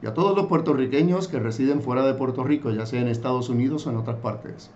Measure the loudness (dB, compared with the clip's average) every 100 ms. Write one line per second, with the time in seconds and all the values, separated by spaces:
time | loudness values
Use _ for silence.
0 | -6 0 2 2 2 2 2 2 2 2
1 | 4 2 0 -2 -2 0 2 2 0 2
2 | 2 2 -2 -2 0 0 0 -2 -2 -2
3 | 0 0 0 -2 0 2 2 0 -2 -4
4 | -4 -4 -6 -8 -10 -16 -18